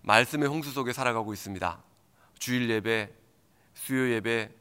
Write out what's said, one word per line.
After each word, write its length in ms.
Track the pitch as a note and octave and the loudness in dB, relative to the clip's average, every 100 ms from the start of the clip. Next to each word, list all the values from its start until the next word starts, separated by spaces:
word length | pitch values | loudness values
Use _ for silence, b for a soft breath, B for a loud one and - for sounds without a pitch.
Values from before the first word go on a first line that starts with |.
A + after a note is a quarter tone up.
말씀의 460 | - A2 B2+ D3+ C#3+ | 6 6 6 0 0
홍수 240 | D#3 C#3+ | -2 -4
속에 200 | C3+ B2 | -4 -4
살아가고 400 | B2 B2 A2+ G#2+ | -2 -2 -2 -4
있습니다. 500 | G2+ G2 F#2+ F#2 E2 - _ _ b b - | -8 -8 -4 -4 -4 -18 _ _ b b -10
주일 300 | - B2 A#2+ | -2 0 2
예배, 420 | A2 G#2+ A2+ G#2 - _ _ _ b b | 0 0 -2 -2 -12 _ _ _ b b
수요 360 | - - C3 B2+ | -16 -4 0 2
예배 400 | A2+ G#2+ A#2 G#2+ - | 0 0 -2 -2 -12